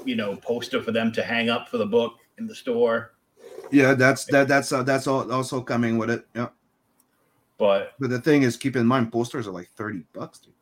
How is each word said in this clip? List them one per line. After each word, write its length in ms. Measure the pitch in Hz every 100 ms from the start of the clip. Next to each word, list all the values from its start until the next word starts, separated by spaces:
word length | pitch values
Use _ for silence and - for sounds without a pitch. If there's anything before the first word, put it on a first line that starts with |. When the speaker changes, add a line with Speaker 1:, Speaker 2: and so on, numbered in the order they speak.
Speaker 1:
you 120 | 131 113
know, 200 | 104 98
poster 460 | - 120 - 123
for 100 | 117
them 200 | 113 113
to 100 | 113
hang 260 | 101 117 117
up 200 | 120 -
for 100 | 120
the 80 | 104
book 320 | 117 117 - _ -
in 80 | 113
the 80 |
store. 600 | 110 - 117 117 113 110 _ _ _ - - -
Speaker 2:
Yeah, 240 | 139 131
that's, 320 | 135 131 131 -
that, 200 | 139 139
that's, 220 | 139 131
uh, 100 | 135
that's 240 | 127 135 139
al-, 260 | 135 110
also 300 | 127 123 131
coming 340 | 120 117 117 113
with 140 | 110
it. 160 | 117 -
Yeah. 140 | 117 123 - _ _ _ _ _ _ _ _ _ _
Speaker 1:
But 340 | 101 98 98 -
Speaker 2:
But 120 | 131
the 100 | 123
thing 220 | 156 147
is, 140 | 127 117
keep 200 | 135 127
in 100 | 117
mind, 240 | 131 113
posters 360 | 117 120 143 101
are, 40 |
like, 180 | 90 90
thirty 340 | - 107 98 -
bucks, 260 | 92 165 -
dude. 140 | _ _